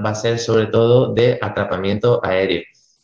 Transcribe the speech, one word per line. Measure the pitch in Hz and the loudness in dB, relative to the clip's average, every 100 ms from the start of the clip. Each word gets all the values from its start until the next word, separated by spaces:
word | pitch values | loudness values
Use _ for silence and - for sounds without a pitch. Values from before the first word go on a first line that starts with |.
va | 107 | -4
a | |
ser | 107 117 117 | -4 -4 -2
sobre | - 110 107 | 0 0 2
todo | 113 117 123 120 | 2 4 4 2
de | 107 123 - | 2 2 0
atrapamiento | 104 104 101 92 98 104 120 120 | -4 -4 -4 -4 -2 0 0 0
aéreo. | 92 92 95 85 - _ _ _ | 0 0 0 -2 -6 _ _ _